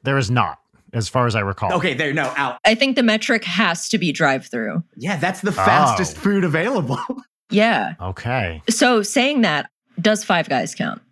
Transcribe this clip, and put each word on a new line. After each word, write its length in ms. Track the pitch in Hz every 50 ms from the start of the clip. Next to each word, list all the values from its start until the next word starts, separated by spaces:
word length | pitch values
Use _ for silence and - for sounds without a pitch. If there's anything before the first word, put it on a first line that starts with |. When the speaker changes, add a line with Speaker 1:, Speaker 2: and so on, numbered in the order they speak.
| -
Speaker 1:
There 140 | 131 139
is 120 | 139 120 98
not, 280 | 123 123 101 80 71 _ _ _ _ _ _ - -
as 160 | 113 104 -
far 160 | - 127 123
as 80 | 120 104
I 60 | 113
recall. 320 | 101 98 95 - 110 92 180
Speaker 2:
Okay, 200 | 175 135 175 131
there, 200 | 120 160 143 139
no, 180 | 156 139 127 131
out. 200 | 143 139 127 123 - -
Speaker 3:
I 100 | 214 220
think 200 | 226 277 269 254
the 80 | 277 240
metric 400 | 226 214 214 - - 240 220 -
has 460 | 185 175 185 226 175 170 170 - -
to 80 | -
be 140 | 175 180 170
drive-thru. 720 | 135 - 160 139 135 131 - - - 120 110 104 - 170 - _ _
Speaker 2:
Yeah, 200 | 107 120 180 202
that's 240 | 151 - 180 190 -
the 80 | 190 202
Speaker 1:
Oh. 40 | 151
Speaker 2:
fastest 640 | 107 95 98 113 143 147 131 110 92 92 - -
food 260 | - - 196 202 196 180
available. 560 | 170 147 160 175 233 277 208 151 120 127 - - -
<laughs> 140 | 262 262 - _ _ _ _ _
Speaker 3:
Yeah. 440 | - 208 220 233 208 131 101 - 170 -
Speaker 1:
Okay. 640 | 90 92 95 - - 120 127 131 101 87 80 80 - -
Speaker 3:
So 320 | 226 - - 247 247 220
saying 400 | 202 - - 277 240 277 294 269
that, 300 | 226 175 151 143 - - _ _ _ _ _ -
does 240 | 165 208 214 208 -
Five 240 | - 190 170 156 -
Guys 260 | 139 123 92 - -
count? 260 | - - 78 - - _ _